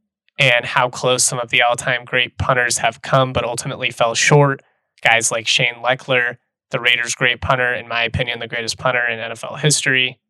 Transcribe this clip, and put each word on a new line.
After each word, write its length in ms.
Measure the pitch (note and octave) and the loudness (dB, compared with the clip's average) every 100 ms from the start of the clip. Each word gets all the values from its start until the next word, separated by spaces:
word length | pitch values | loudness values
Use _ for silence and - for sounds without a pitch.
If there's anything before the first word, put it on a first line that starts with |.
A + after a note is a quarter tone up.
| _ _ _ - | _ _ _ 2
and 260 | C#3 A#2+ | 4 4
how 240 | B2 C#3+ B2 | 2 0 0
close 360 | - B2+ B2 | 0 0 2
some 160 | - B2+ | 0 -2
of 100 | A#2 | -2
the 100 | B2+ | 2
all-time 440 | A#2+ B2 C3+ B2 | 2 2 -2 -4
great 340 | B2 B2+ A#2+ - | -2 -2 -2 -2
punters 400 | - B2+ A#2+ A2+ | 0 0 0 0
have 240 | A#2+ - | -2 -2
come, 300 | - C#3 C3 | 0 2 2
but 100 | B2+ | 0
ultimately 480 | A#2 A#2+ C#3 A#2 B2 | -4 -4 -8 -6 -6
fell 240 | - A#2 | 0 0
short. 480 | A2+ - D3 C#3+ C3+ _ _ _ _ | 2 4 6 4 0 _ _ _ _
Guys 300 | B2 A#2 A2 | 2 4 2
like 160 | A#2 A2+ | -2 -2
Shane 340 | - B2 A#2+ | 0 0 -2
Lechler, 540 | A#2+ C3 - B2+ A#2+ A#2+ _ _ _ | -2 -2 0 0 0 -6 _ _ _
the 80 | C3 | -2
Raiders' 380 | A#2+ A#2+ A#2 - | 0 0 -2 -2
great 240 | B2+ A#2+ | -2 -2
punter, 340 | - B2+ B2 | -2 0 0
in 140 | A#2+ A#2 | -4 -6
my 160 | A#2 | -4
opinion, 340 | A#2 B2 A#2+ A#2 | -2 -4 -6 -6
the 80 | A#2 | -8
greatest 320 | A#2 A2+ - | -8 -8 -4
punter 260 | C3 B2 A#2+ | -2 -2 -2
in 100 | A2+ | -6
N 140 | A2+ | -8
F 100 | A2+ | -10
L 140 | B2+ D3 | -12 -2
history. 640 | D3+ C#3 C#3 C3 B2+ - | 0 0 0 0 -2 -6